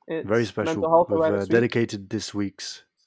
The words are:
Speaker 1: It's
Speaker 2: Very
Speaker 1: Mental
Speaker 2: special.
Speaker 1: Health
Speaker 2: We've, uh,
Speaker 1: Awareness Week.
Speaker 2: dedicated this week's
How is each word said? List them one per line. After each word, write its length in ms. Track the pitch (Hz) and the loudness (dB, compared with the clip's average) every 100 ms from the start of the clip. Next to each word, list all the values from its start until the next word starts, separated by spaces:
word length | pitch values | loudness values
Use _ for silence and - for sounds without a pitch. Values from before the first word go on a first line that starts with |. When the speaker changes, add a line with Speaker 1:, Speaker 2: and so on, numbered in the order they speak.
| - | -10
Speaker 1:
It's 200 | 165 - | -8 0
Speaker 2:
Very 140 | 113 | 0
Speaker 1:
Mental 240 | 110 - 110 | 0 -2 -2
Speaker 2:
special. 220 | 160 160 | -2 4
Speaker 1:
Health 200 | 165 175 | 4 4
Speaker 2:
We've, 80 | 98 | 2
uh, 60 | |
Speaker 1:
Awareness 180 | 107 101 98 | 0 0 2
Week. 60 | |
Speaker 2:
dedicated 580 | 117 120 120 113 104 98 | 2 4 0 -2 -4 -6
this 240 | 107 - 101 | -8 -6 -4
week's 480 | 101 - - - _ _ | -6 -6 -14 -14 _ _